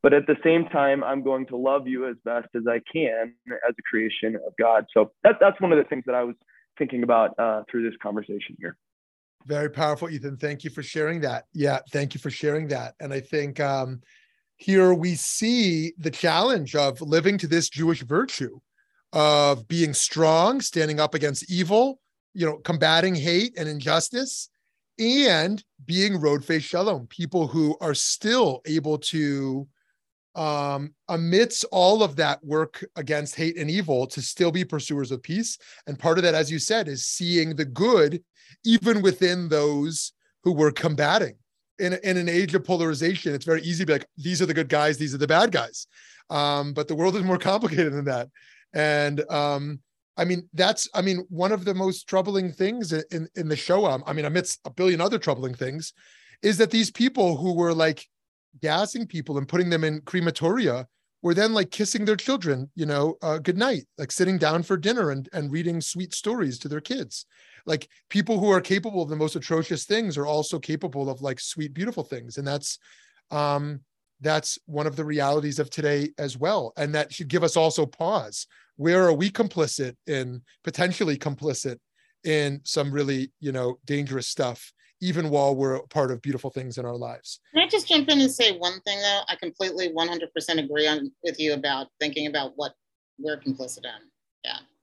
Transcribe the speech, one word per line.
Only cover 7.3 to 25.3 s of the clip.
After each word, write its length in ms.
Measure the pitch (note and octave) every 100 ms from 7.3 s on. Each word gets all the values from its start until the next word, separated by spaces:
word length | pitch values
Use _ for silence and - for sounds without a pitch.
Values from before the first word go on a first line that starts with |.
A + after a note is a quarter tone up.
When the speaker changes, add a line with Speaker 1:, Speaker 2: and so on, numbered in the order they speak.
| -
Speaker 1:
uh, 260 | A2+ G#2+ G#2+
through 140 | A#2+ A2+
this 80 | A2
conversation 540 | G#2+ G#2 G#2 G#2 - -
here. 200 | F2 - _ _ _ _ _ _ C3
Speaker 2:
Very 220 | D3 D3
powerful, 400 | D3 D3+ D3 E3+
Ethan. 280 | D3 C3+ C3
Thank 260 | D3 C#3+
you 60 | D3+
for 140 | C#3
sharing 360 | B2+ D#3 D3+ E3+
that. 240 | C#3+ A#2+ -
Yeah, 280 | D#3+ C#3+ C3+ -
thank 240 | C#3+ C#3
you 80 | -
for 80 | C#3+
sharing 400 | - D3+ D3+ D#3
that. 240 | C3 A#2+ _
And 100 | D3
I 80 | C3+
think, 400 | - D#3 C#3+ C3+
um, 420 | C#3+ C3+ C3 B2+ _ _ _ _ _ _
here 380 | - F#3+ F#3
we 220 | F3+ F3+ E3+
see 760 | - - A3 A#3+ G3+ D#3+ E3 E3+
the 140 | D#3+
challenge 640 | - E3+ D#3+ A#3 A#3+ C3 D3
of 260 | C#3+ B2
living 360 | C#3+ D#3+ E3+ G3+
to 80 | D#3
this 200 | E3 D#3+
Jewish 360 | C#3 E3 E3
virtue 560 | A#2+ D#3 C4 - A#2+ G2+ _ _ _ _ _
of 540 | D#3+ D3+ D3 C#3+ C3+ A2
being 260 | E3+ D#3+
strong, 680 | C3+ - D3+ D#3+ D#3+ F#3+ C4+
standing 380 | - E3 D#3 D3+
up 140 | D3+ D#3
against 360 | D3 C#3 -
evil, 480 | F3+ F3 G#3+ C4 C4+ _ _ _
you 120 | G3 E3
know, 120 | D#3
combating 580 | - E3 D#3 E3 F#3 F3
hate 420 | D3+ F3 A#3+ G#3+
and 100 | D#3
injustice, 840 | D3 C3 D#3+ - A#3+ C4 - - _ _ _ _ -
and 640 | A3+ C4+ C4+